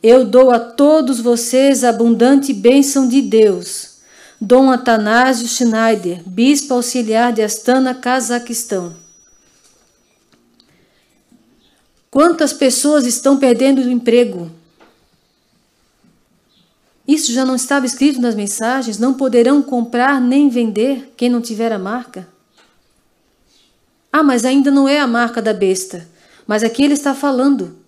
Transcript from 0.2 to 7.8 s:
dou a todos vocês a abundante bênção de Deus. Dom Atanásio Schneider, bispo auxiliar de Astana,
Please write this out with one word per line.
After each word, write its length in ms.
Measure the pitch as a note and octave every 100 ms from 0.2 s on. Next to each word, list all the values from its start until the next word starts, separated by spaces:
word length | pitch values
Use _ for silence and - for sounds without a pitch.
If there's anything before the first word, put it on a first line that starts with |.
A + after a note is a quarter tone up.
dou 260 | A3+ A#3+ C4
a 80 | A#3
todos 600 | A#3 - C#4+ D#4 B3+ A#3+
vocês 640 | A#3 A#3 - B3+ C#4 C4
a 60 | B3
abundante 640 | A3+ A#3 A#3 A#3+ C#4 C#4
bênção 560 | G#3+ G#3+ C4+ C#4 C4+ C4
de 120 | C4
Deus. 680 | A3 A3 G#3+ F3+ F3+ - - _ _ _ - _
Dom 300 | G3 B3 C4+
Atanásio 760 | B3 B3+ A3+ G#3 A3+ C4 B3 A#3
Schneider, 760 | - A#3 A3 A3+ G#3 F3+ F3+
bispo 480 | F3 F#3 B3 C#4+ -
auxiliar 580 | B3 A#3+ B3+ A3 A3 A#3+
de 100 | A3
Astana, 520 | G#3+ G#3 - C4